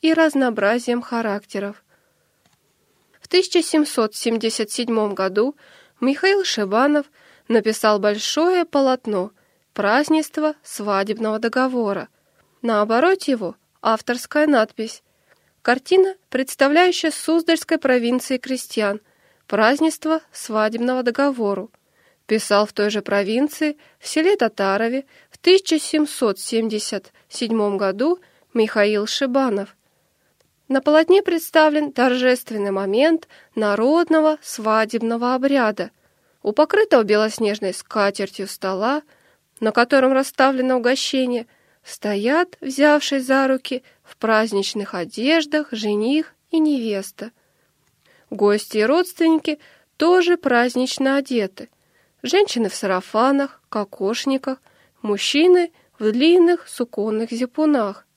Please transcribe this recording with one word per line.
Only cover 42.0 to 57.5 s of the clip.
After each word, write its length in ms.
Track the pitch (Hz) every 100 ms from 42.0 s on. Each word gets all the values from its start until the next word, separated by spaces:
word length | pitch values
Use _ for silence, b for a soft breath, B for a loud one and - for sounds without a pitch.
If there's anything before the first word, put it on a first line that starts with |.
| 208 202 220 302 359 -
взявшись 680 | 277 262 294 294 - 277 254
за 220 | 269 269
руки, 340 | 262 - 254 b b
в 120 | _ -
праздничных 800 | 220 214 220 202 196 214 202
одеждах 760 | 190 170 - 247 330 294 302 294
жених 640 | 220 208 208 220 294 320 _ _
и 80 | 330
невеста. 720 | 311 285 226 202 196 - 226 _ _ _ _ _ _ _ b b b
Гости 480 | 190 202 208 - 214
и 60 |
родственники 760 | 254 311 359 - 330 320 320 302 b b b _
тоже 400 | 320 359 349 349
празднично 800 | 277 247 247 247 254 - 269 277
одеты. 540 | 269 247 190 - - _ _ _ _ _
Женщины 460 | 254 359 403 247 214
в 60 |
сарафанах, 880 | - 202 185 - 214 254 277 277 - _
кокошниках, 880 | 214 202 - 190 240 - 269 269 262 b b b b
мужчины 720 | 214 202 - 285 349 359 339 b b _
в 140 | 214
длинных 560 | 220 311 349 339 349 -
суконных 640 | - 240 - 214 214 226
зипунах. 760 | 233 247